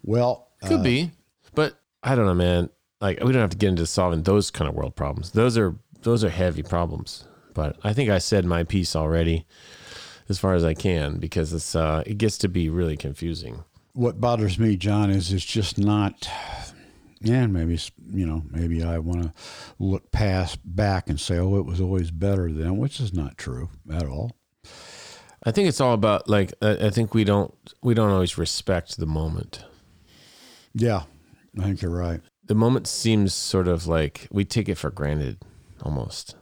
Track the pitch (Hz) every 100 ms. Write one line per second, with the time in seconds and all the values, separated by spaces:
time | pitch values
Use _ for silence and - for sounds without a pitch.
0 | - 113 123 120 _ _ - 320 160 123
1 | 170 - _ _ _ - 151 - _ _
2 | 127 131 101 87 87 87 85 _ _ _
3 | 101 87 120 131 104 92 101 87 82 -
4 | 90 82 82 101 98 - 76 76 73 -
5 | 71 76 82 107 123 113 98 - _ -
6 | 113 117 104 90 90 80 - 85 85 78
7 | - - - - _ - 76 - 107 107
8 | 123 95 - 104 87 85 82 95 85 80
9 | 78 82 82 82 - - - - - -
10 | - - - 98 95 90 82 80 101 87
11 | 71 80 82 - 78 85 - 85 80 78
12 | - 104 110 - 98 90 80 85 85 73
13 | 69 69 85 80 62 57 - _ _ 127
14 | 120 104 120 117 104 90 110 98 98 104
15 | 104 95 87 95 - 113 98 - 101 104
16 | 101 - - - - - - - - -
17 | - _ 110 127 120 90 82 82 - _
18 | - 95 85 80 78 78 85 82 82 82
19 | 82 87 85 - - - - - 95 95
20 | _ - 104 92 87 - - 90 104 95
21 | - 78 - 87 95 101 82 87 92 95
22 | 85 82 98 98 85 78 82 95 139 -
23 | 117 87 69 - - 62 87 - - 78
24 | 71 69 120 - _ _ - - - -
25 | - - - - - 113 196 - 131 113
26 | 107 101 - 104 92 - 107 104 104 110
27 | 113 113 104 101 95 _ - _ 123 117
28 | 107 95 90 - 107 - - 90 - -
29 | 78 78 80 82 - - - - _ _
30 | _ - - - - - _ - 117 101
31 | 78 - _ _ _ - 98 95 92 87
32 | 87 82 _ _ - 107 117 131 - -
33 | 113 110 98 - - 95 90 85 85 82
34 | 76 - - 101 98 117 101 90 73 -
35 | 73 76 69 50 - - _ - - 71
36 | 57 - - -